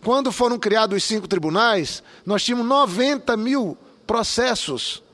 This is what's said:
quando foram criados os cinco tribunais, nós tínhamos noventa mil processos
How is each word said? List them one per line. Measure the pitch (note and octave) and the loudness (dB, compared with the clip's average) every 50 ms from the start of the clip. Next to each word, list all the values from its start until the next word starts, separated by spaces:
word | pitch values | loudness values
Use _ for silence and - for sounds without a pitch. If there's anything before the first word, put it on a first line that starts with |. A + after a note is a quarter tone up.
| - | 2
quando | G#3+ A#3+ C#4 C#4 B3+ | 2 2 2 2 0
foram | F#3 - B3 A#3+ A#3+ - | 0 0 0 0 0 0
criados | - G#3 G3+ A3 A3 G#3+ G3 | 0 0 2 2 2 2 0
os | G3 - | -2 -2
cinco | - G#3+ G#3+ F#3 | 0 -2 -4 -2
tribunais, | E3 G3+ F3+ D3+ D#3 D#3 G3 A3+ A#3 A3 F#3+ D3+ - - - - - - - - | -2 -2 -2 0 0 2 4 4 4 4 2 0 -4 -8 -12 -14 -20 -20 -14 -6
nós | F3+ G#3 G3 - | -2 -2 -2 0
tínhamos | - B3 A#3+ A#3 | 0 -2 -2 0
noventa | A#3+ C4+ C#4 C#4+ A3 F3 G3 B3 C#4 D4 C4+ - - A#3+ | 2 4 4 4 2 2 0 0 0 0 -2 -2 -2 -2
mil | G#3+ A3 B3 C4+ C#4 A#3 F3+ C#3 - - - - _ _ | -2 0 0 0 0 -2 -2 -6 -10 -16 -20 -20 _ _
processos | - A3 A#3 G#3+ - - - A#3+ B3+ A#3 - - - C3+ A#2 - - - - _ _ | -2 -2 0 0 -2 0 0 0 0 0 -2 -4 -6 -6 -6 -6 -6 -8 -10 _ _